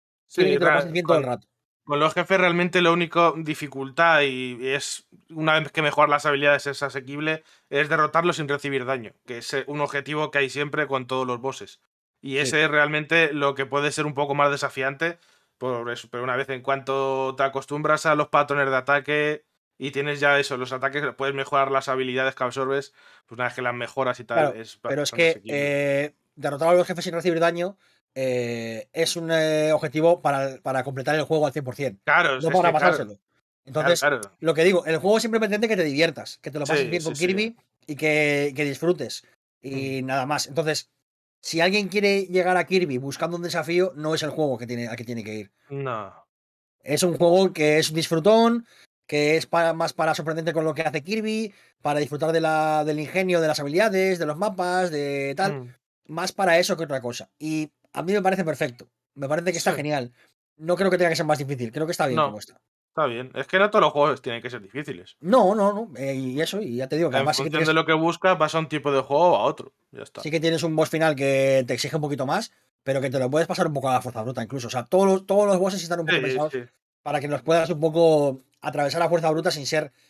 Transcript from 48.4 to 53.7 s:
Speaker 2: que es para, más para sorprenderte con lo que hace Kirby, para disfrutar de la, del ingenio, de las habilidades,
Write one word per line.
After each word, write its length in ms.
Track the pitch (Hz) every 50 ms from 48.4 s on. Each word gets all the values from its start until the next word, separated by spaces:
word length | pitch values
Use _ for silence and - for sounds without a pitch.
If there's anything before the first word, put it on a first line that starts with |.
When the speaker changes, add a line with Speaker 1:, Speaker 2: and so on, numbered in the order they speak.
| 226 233 233 233 - _ _ _ _ _ _ _ _
Speaker 2:
que 300 | - 151 147 147 147 160
es 80 | 160 151
para, 280 | - 170 170 165 165 160
más 200 | 165 165 156 -
para 220 | - 160 160 151
sorprenderte 380 | - 151 165 156 165 160 170 151
con 120 | 160 156
lo 80 | 160 143
que 80 | 147
hace 220 | 160 151 135 156 139
Kirby, 500 | 180 220 220 214 220 220 220 226 202 - _ _ _ _ _
para 180 | - 147 143 147
disfrutar 320 | 147 - 147 135 160 160
de 100 | 160 165
la, 420 | 160 156 156 156 156 156 156 151 151
del 140 | 156 151 151
ingenio, 400 | 151 123 - 185 185 185 175 165
de 60 | 160
las 120 | 156 143 147
habilidades, 600 | 143 143